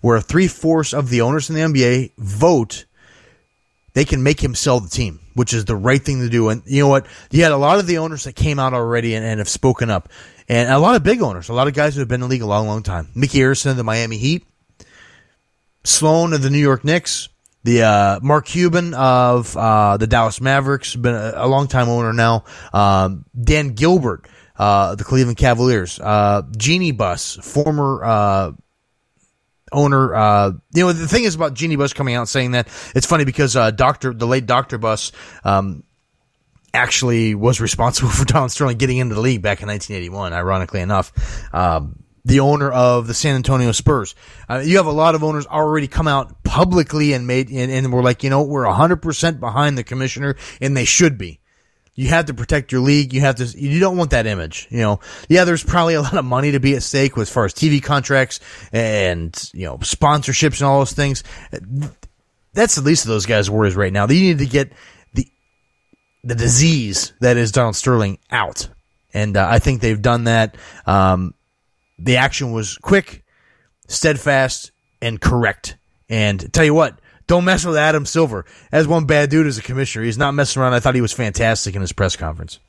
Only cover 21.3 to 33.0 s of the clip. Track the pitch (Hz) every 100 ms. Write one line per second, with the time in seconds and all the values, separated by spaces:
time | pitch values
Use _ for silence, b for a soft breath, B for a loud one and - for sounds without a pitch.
21.3 | 110 123 135 139 131 120 120 113 117 117
22.3 | 113 B B B 98 101 95 95 98 -
23.3 | 123 117 151 143 110 156 180 123 82 -
24.3 | b b - 101 101 98 101 107 131 120
25.3 | 113 131 117 127 117 87 - 104 107 104
26.3 | 101 69 107 117 175 180 123 101 90 -
27.3 | - - 139 147 151 139 131 113 107 104
28.3 | 98 92 - _ _ _ _ _ _ _
29.3 | _ _ _ _ 143 143 135 135 110 107
30.3 | 104 101 92 _ 160 180 165 160 233 226
31.3 | 160 160 120 165 151 139 - 135 120 117
32.3 | 139 123 123 113 B B 131